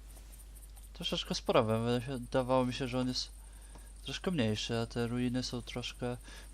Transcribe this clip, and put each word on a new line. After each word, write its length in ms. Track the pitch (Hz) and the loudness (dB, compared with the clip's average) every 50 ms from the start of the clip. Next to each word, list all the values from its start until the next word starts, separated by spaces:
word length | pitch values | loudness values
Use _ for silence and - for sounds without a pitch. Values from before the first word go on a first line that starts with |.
| - - - - - - - - - - - - - - - - - - - | -14 -14 -14 -14 -16 -16 -16 -16 -16 -16 -14 -14 -14 -14 -14 -14 -14 -14 -10
Troszeczkę 420 | - 175 - 180 170 - - 180 | -6 -2 0 0 0 0 0 -2
spory. 280 | - - - 190 151 117 | 0 2 6 6 8 8
Wydaje 380 | 107 110 113 117 120 120 123 | 8 6 4 4 4 2 2
się, 180 | 117 127 139 123 120 - | 2 0 -4 -4 -2 0
dawało 360 | - 135 127 123 131 131 127 | 2 2 4 6 6 6 6
mi 80 | 123 123 | 4 2
się, 140 | 139 139 117 | 0 -2 0
że 100 | 123 127 | 0 2
on 100 | 127 127 | 2 2
jest 200 | 123 - - - - - - - - - - - - - - - - - - | 0 -2 -4 -6 -8 -12 -16 -16 -16 -16 -14 -14 -14 -14 -14 -14 -14 -12 -8
troszkę 260 | - 131 - - 190 | -8 -6 -2 -2 0
mniejszy, 480 | 185 147 117 110 107 107 - - 117 113 | 2 4 4 4 2 2 0 0 2 2
a 80 | 117 | 0
te 200 | 113 - 120 117 | 0 0 0 0
ruiny 360 | 117 120 123 123 123 120 127 123 | 2 2 2 2 2 2 0 0
są 200 | - - 120 113 | -2 -4 -4 -6
troszkę 540 | - - 123 117 - - - 127 123 123 120 - - - - - - | -6 -6 -6 -6 -6 -6 -4 -2 -2 -2 -4 -6 -12 -14 -14 -14 -2